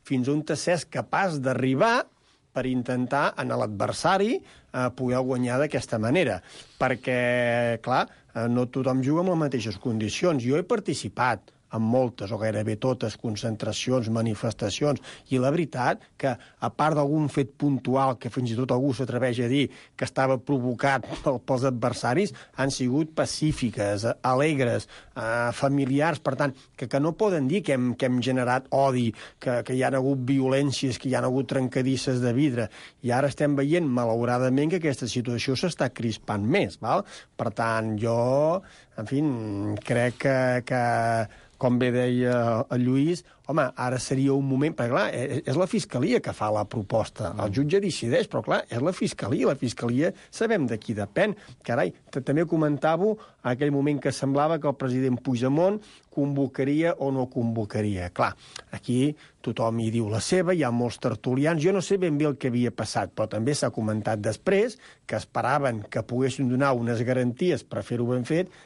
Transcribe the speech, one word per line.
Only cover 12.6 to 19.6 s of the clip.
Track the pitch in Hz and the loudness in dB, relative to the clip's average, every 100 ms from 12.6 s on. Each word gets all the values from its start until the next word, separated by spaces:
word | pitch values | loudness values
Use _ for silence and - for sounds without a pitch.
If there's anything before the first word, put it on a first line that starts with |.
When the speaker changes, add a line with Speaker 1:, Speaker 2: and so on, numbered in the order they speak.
| 107 107 | -2 -2
Speaker 1:
totes | 131 127 113 - | -2 0 -4 -6
concentracions, | 120 104 120 107 101 - - 131 110 | -6 -4 -6 -4 -6 -4 0 0 0
manifestacions, | 113 113 101 113 - 107 - 147 135 - - - | 0 -2 -2 -4 -4 -4 -2 -2 -2 -6 -20 -4
i | 127 | 0
la | 131 | 2
veritat | 160 160 127 127 - - - | 0 -2 -2 -2 -2 -8 -4
que, | 139 117 | -4 -4
a | - _ 117 | -10 _ -6
part | - 151 151 | 0 2 2
d'algun | 143 156 147 | 2 2 0
fet | 151 123 - | 0 -2 0
puntual | 143 131 123 131 135 120 | 0 0 2 2 2 0
que | 117 | -6
fins | - 123 | -4 -2
i | 113 | -2
tot | 127 | 0
algú | 127 139 | 0 0
s'atreveix | 123 127 127 127 120 | -2 -2 0 0 0
a | 120 | 0
dir | 139 | 2